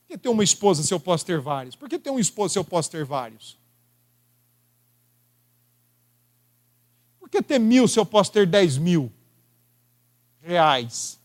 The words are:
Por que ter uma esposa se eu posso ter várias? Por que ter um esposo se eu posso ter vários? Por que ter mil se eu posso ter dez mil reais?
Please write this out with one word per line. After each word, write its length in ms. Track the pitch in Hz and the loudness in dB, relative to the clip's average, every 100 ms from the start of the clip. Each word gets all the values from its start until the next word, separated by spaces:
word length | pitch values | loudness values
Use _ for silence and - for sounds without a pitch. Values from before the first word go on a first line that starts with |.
Por 80 | _ | _
que 100 | 285 | -10
ter 100 | 254 | -4
uma 160 | 226 | 0
esposa 380 | 202 - 202 160 | 0 2 2 0
se 100 | 143 | -2
eu 80 | 180 | -4
posso 240 | 175 170 | -2 -4
ter 160 | - 165 | -2 -6
várias? 340 | 135 139 127 | -4 -8 -8
Por 140 | - 277 | -18 -12
que 100 | 320 | -10
ter 120 | 277 | -6
um 80 | 269 | -4
esposo 340 | 202 - 202 | -4 -2 -4
se 60 | 202 | -4
eu 60 | |
posso 260 | 165 175 - | -2 -4 -4
ter 120 | 165 | -8
vários? 540 | 143 143 120 110 - - _ _ _ _ _ _ _ _ _ _ _ _ _ _ _ _ _ _ _ _ _ _ _ _ _ _ _ _ _ _ _ _ _ _ _ _ | -8 -8 -8 -16 -20 -20 _ _ _ _ _ _ _ _ _ _ _ _ _ _ _ _ _ _ _ _ _ _ _ _ _ _ _ _ _ _ _ _ _ _ _ _
Por 120 | 339 | -4
que 100 | 415 | -4
ter 180 | - 285 | 0 2
mil 300 | 220 254 240 | 4 6 4
se 100 | - | 2
eu 60 | |
posso 260 | 202 214 185 | 2 2 2
ter 160 | 214 190 | 2 2
dez 300 | 202 180 131 | 4 2 2
mil 340 | 165 175 123 - _ _ _ _ _ _ _ _ _ _ _ _ | 0 0 -2 -10 _ _ _ _ _ _ _ _ _ _ _ _
reais? 760 | 160 175 156 135 117 - - - | -4 2 4 2 -2 -10 -14 -16